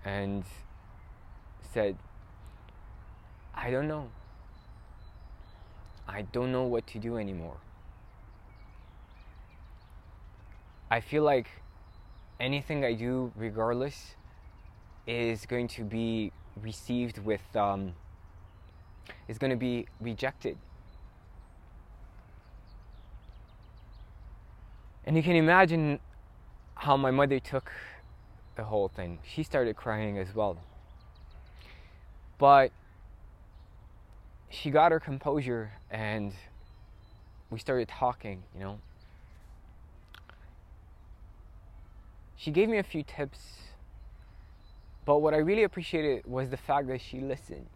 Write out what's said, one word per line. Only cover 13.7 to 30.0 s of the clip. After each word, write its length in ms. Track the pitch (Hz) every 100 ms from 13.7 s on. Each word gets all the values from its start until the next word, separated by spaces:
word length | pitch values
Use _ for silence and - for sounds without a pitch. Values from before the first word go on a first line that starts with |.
| 120 135 - - - - - - - - - - - -
is 400 | 120 117 113 -
going 220 | 123 120
to 160 | -
be 480 | 107 113 117 113 104 - - -
received 580 | 110 107 - 123 120 110
with, 360 | 101 - -
um, 400 | 110 101 98 98 87 - - - - - - - - - - - - -
is 100 | 110
gonna 180 | 135 123
be 300 | 127 120 - -
rejected." 580 | 117 110 131 - 113 76 - - - - - - - - - - - - - - - - - - - - - - - - - - - - - - - - - - - - - - - - - - - - -
And 100 | 160
you 60 |
can 140 | 160 170
imagine 640 | 160 180 190 165 151 147 - - - - - - -
how 220 | - 143 139
my 160 | 135
mother 260 | 131 143 135
took 320 | - 135 - - - - - - - - - -
the 80 |
whole 240 | 107 107 98
thing. 320 | - 90 85
She 200 | - -
started 320 | 156 147 120 104
crying 420 | - 107